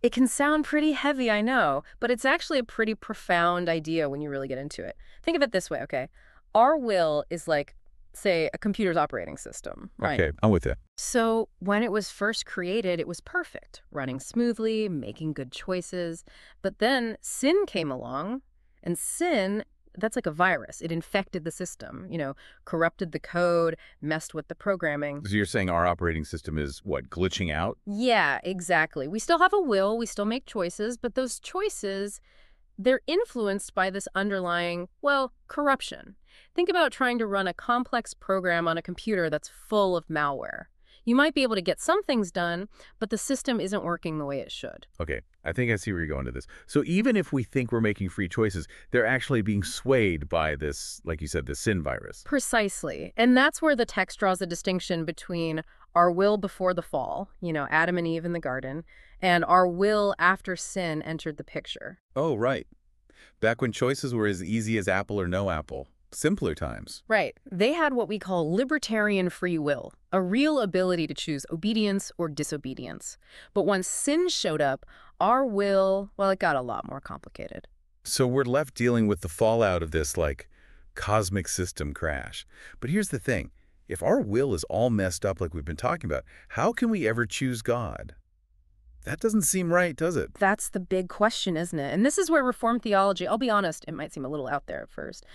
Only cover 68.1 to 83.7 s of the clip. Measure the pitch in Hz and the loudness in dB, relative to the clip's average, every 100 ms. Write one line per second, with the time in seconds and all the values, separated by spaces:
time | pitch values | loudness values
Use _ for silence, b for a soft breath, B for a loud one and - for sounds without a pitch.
68.1 | 208 180 180 156 190 262 302 - 220 208 | -4 -2 0 2 0 0 -2 0 0 2
69.1 | 196 180 - 180 165 147 135 - - _ | 2 0 -2 -2 0 0 -2 -6 -18 _
70.1 | 190 180 226 302 285 202 185 185 175 151 | 0 2 2 4 2 2 2 2 2 0
71.1 | 139 - 139 - 165 202 220 202 196 - | -4 -4 -4 -6 -4 0 2 2 0 -4
72.1 | - 165 143 147 151 131 123 113 - - | -4 -4 -4 -6 -6 -8 -10 -10 -12 -14
73.1 | - B B B 202 185 190 - - - | -16 B B B 0 2 2 0 -4 0
74.1 | 320 359 - 180 156 139 135 - B B | 2 2 0 0 2 0 0 -6 B B
75.1 | - 190 254 262 202 202 196 190 196 202 | 0 2 4 2 2 2 4 4 2 -2
76.1 | - 196 190 175 139 123 107 - 135 - | 0 0 2 2 2 0 -6 -8 -12 -12
77.1 | 78 - - - - - _ _ _ - | -14 -14 -14 -14 -14 -18 _ _ _ -4
78.1 | - 123 131 123 135 147 - 120 117 107 | 0 2 2 2 0 0 0 2 4 4
79.1 | 104 85 - 110 117 104 90 82 78 76 | 2 -2 2 4 4 4 2 0 0 0
80.1 | - 76 65 - b b b b - - | 0 -2 -2 -12 b b b b -8 0
81.1 | 107 92 98 - - 87 - 73 69 80 | 0 2 -2 -2 -4 -4 -4 -6 -4 -4
82.1 | 67 - - - B B B 120 202 196 | -4 -8 -14 -16 B B B -2 -2 0
83.1 | 123 135 107 - - _ | -2 -2 -2 -4 -12 _